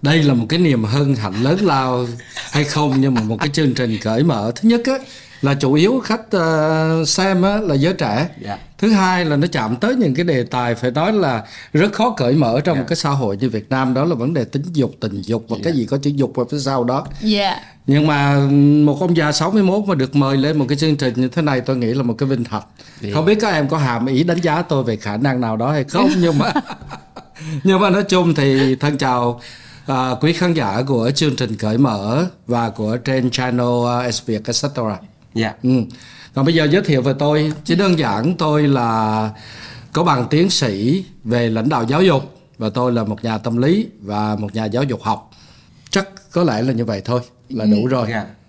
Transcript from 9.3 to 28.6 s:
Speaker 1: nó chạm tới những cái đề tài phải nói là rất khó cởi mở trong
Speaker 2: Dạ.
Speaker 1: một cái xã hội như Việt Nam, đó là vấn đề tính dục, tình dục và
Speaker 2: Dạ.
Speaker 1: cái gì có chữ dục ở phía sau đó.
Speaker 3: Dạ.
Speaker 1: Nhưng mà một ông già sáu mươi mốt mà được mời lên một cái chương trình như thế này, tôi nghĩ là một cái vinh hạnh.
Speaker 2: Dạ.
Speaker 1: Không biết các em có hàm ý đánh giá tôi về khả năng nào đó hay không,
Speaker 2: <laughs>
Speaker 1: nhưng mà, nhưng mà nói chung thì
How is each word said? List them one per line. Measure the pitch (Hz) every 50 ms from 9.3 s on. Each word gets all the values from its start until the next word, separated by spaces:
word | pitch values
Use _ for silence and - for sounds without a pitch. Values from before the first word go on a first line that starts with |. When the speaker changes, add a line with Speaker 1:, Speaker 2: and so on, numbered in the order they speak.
| 147
Speaker 1:
nó | 139 151 175
chạm | - 147 113 110 117
tới | 120 - 220 254
những | 254 226 156 127
cái | 131 175
đề | 175 156 127 120
tài | - - 123 123 120 117
phải | 110 - 127
nói | 123 143 160 190 220
là | 208 185 143 123 110 107 - - - - - _
rất | 151 180 208 208
khó | - 214 247
cởi | 220 - 135 120 135
mở | 160 139 113 113 131 147
trong | 180 165 135
Speaker 2:
Dạ. |
Speaker 1:
một | 127 -
cái | 170
xã | 156 - 151
hội | 139 139 131 104 98 101
như | 127 127
Việt | 110 110 101 -
Nam, | 135 131 131 127 127
đó | 131 147
là | 170 170
vấn | 117 117 135 170
đề | 147 117
tính | 107 - 139 143 180 170
dục, | 151 131 - - -
tình | - 110 95 98
dục | 92 98 113 113 - -
và | 113 -
Speaker 2:
Dạ. | -
Speaker 1:
cái | 165 170
gì | 135 113
có | - 139 139
chữ | 139 143 147
dục | 139 135 127 -
ở | - 120 117
phía | - 147
sau | 135 139 139 131 120
đó. | 117 127 139 147 - - -
Speaker 3:
Dạ. | 214 214 214 202 202 190 - - - - - - _ -
Speaker 1:
Nhưng | 139 147 147 156
mà | 151 143 143 139 139 143 139 139 139 143 143 143 147 151 151
một | 147 143 143
ông | 185 175 175 160
già | 156 151
sáu | 147 - 160 170
mươi | 196 220 196
mốt | 185 185 208 208 196
mà | 185
được | 143 131 131 -
mời | 143 143 135 139 135
lên | 131 147 160 151
một | 135 120
cái | 147 143
chương | 156 160 151
trình | 147 147 127 113
như | 123 131 127
thế | 123 170
này, | 165 147 139 127
tôi | 120 - 135 127
nghĩ | 120 110 120
là | 135 131
một | 120 113 -
cái | 139 135
vinh | 135 120 117 117
hạnh. | - 104 - - - - - - - -
Speaker 2:
Dạ. | - 104 101
Speaker 1:
Không | 151 160
biết | 175 214 214
các | 226 214 180
em | 156 147 135
có | 165 160
hàm | 143 131 120 117 113
ý | 131 135 127 160
đánh | 170 170 170
giá | 165 165 151 165
tôi | 175 - 160 135 131
về | 117 110
khả | 104 - 107 104 107
năng | 127 143 131 127
nào | 127 113 110 110
đó | 117 131
hay | 151 151 131
không, | 139 - 185 247 269 302
Speaker 2:
<laughs> | 185
Speaker 1:
nhưng | 175 170 160 143
mà, | 139 - - 294 - - - - - - - - - - _ - - - - - 156 156 160 143 -
nhưng | 190 190 185
mà | 202 196
nói | 180 196 208
chung | 202 185 185 180 170 160
thì | - 139 139 135 135